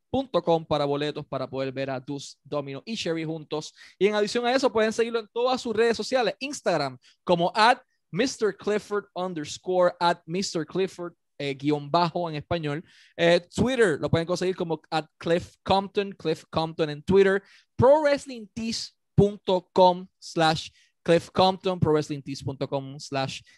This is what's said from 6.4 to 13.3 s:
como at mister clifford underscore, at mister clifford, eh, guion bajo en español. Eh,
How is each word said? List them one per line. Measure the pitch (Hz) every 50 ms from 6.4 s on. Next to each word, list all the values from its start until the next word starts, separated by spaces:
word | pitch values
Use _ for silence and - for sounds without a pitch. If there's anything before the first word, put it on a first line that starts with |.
| 254 285 285 - - 220 180 156 143 135 127 - _ _ _ _ _
como | - 180 170 170 180 -
at | 226 214 226 254 - - _ _ _ _ _
mister | - 165 254 262 - - 226 202 185
clifford | - - 208 208 214 - - 208 208 196 _ -
underscore, | 170 180 185 180 160 147 - - - - 185 185 180 180 175 - -
at | 175 170 175 170 _
mister | - 160 185 202 - - 175 151
clifford, | - - 180 190 180 - - 175 175 170 _ _ _ _ -
eh, | 143 143 135
guion | 131 135 147 147 147 143 143
bajo | 147 170 175 170 - 175 175 165
en | 156
español. | 147 143 - 175 175 156 147 143 151 - _ _ _ _ _ _ -
Eh, | 170 170